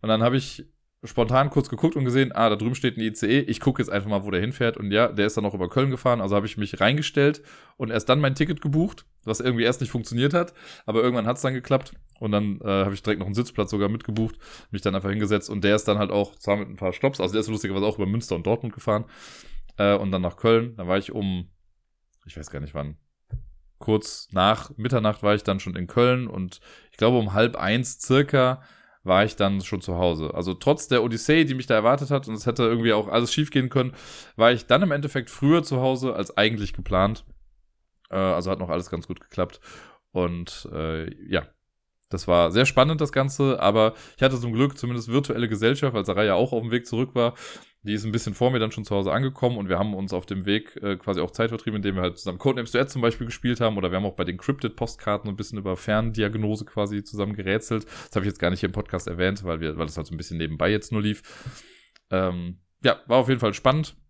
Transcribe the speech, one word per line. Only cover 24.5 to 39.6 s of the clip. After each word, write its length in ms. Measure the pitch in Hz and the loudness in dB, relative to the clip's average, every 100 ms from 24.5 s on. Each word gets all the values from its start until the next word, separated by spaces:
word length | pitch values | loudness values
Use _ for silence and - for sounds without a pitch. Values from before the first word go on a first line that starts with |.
| 110 - - | 2 -2 -6
Mitternacht 460 | 107 123 107 104 | -2 0 0 0
war 100 | 104 | 2
ich 80 | 104 | 2
dann 180 | 101 95 | 2 -2
schon 160 | 95 90 | -4 -8
in 120 | 90 | -4
Köln 400 | - 123 123 120 | 2 4 2 -2
und 320 | - 92 - - - _ | -6 -8 -10 -20 -20 _
ich 60 | - | 0
glaube 200 | 110 123 | 4 4
um 160 | 107 | 2
halb 220 | 98 120 120 | 4 2 2
eins 440 | 92 113 123 - | 0 0 0 -6
circa 640 | - 131 143 139 127 131 - _ _ _ | 2 4 6 4 4 2 -8 _ _ _
war 220 | 92 92 107 | 2 4 4
ich 100 | - | 2
dann 260 | 101 98 | 0 0
schon 200 | 92 98 | -4 -6
zu 160 | - 87 | -4 0
Hause. 380 | 90 80 78 - | 2 2 -4 -4
Also 180 | 87 | -4
trotz 340 | 92 - 151 - | -2 2 2 2
der 140 | 127 | 0
Odyssee, 420 | 117 113 - 156 | 2 -2 2 4
die 120 | 151 131 | 4 -2
mich 100 | 127 | 0
da 80 | |
erwartet 380 | 113 110 135 139 | 2 4 2 0
hat 160 | 139 131 | -2 -2
und 80 | 107 | -6
es 100 | 123 | -4
hätte 200 | 113 117 | 0 2
irgendwie 280 | 117 113 | 2 2
auch 140 | 107 104 | 2 2
alles 260 | 113 120 | 0 0
schief 160 | - 151 | -2 0
gehen 200 | 139 127 | 0 0
können, 240 | 135 131 - - - - - | 0 -2 -6 -18 -20 -20 4
war 160 | 113 | 4
ich 160 | 123 - | 4 4
dann 160 | 127 | 4
im 80 | 185 | 4
Endeffekt 400 | 143 143 139 117 | 0 -2 -6 -6
früher 320 | - 139 165 | 0 4 4
zu 180 | 160 135 | 2 0
Hause 320 | 131 131 131 | 0 0 -2
als 240 | 98 98 - | -4 -4 2
eigentlich 360 | 107 110 98 | 2 2 -4
geplant. 520 | - - 92 98 110 - - - _ _ _ _ _ _ | -6 -2 2 2 0 -12 -20 -20 _ _ _ _ _ _
Äh, 60 | 92 | -2
also 340 | 95 85 90 | 0 0 -2
hat 80 | 95 | -4
noch 100 | 87 | -2
alles 220 | 82 87 | -4 -4
ganz 160 | 85 - | -8 -8
gut 120 | 90 | -14
geklappt. 400 | _ - 87 - | _ -4 -4 -6